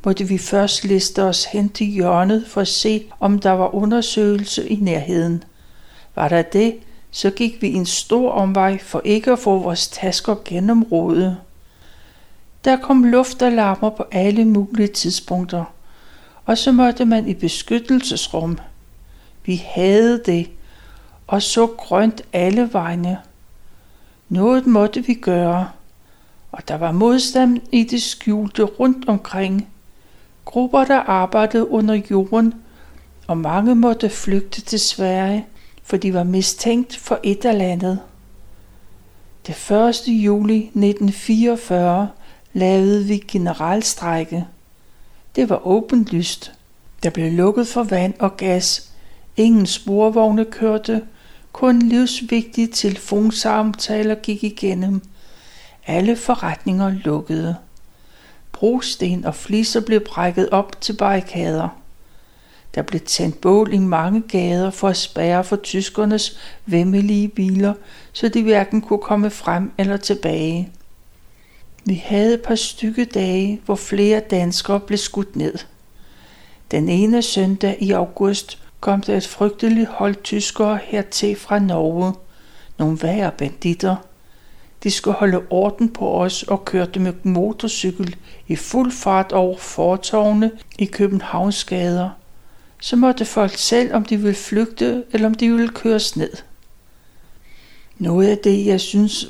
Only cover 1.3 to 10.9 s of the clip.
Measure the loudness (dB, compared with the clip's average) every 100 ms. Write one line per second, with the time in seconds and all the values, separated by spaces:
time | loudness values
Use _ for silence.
1.3 | 0 -2 -2 -2 -2 -2 0 2 4 4
2.3 | 2 -2 -4 -2 0 0 -2 -4 -2 0
3.3 | 2 2 2 2 0 0 0 0 2 2
4.3 | 2 -2 -6 -2 0 0 0 0 0 0
5.3 | -2 -6 -20 -20 -20 -20 -20 -12 -4 0
6.3 | 2 2 2 2 0 -12 -20 -16 -2 -2
7.3 | 0 -4 -2 -2 -2 -2 -4 0 2 2
8.3 | 2 2 2 2 0 -4 -4 0 0 2
9.3 | 2 2 0 0 -4 -4 -4 -4 -4 -2
10.3 | -4 -4 -2 2 2 4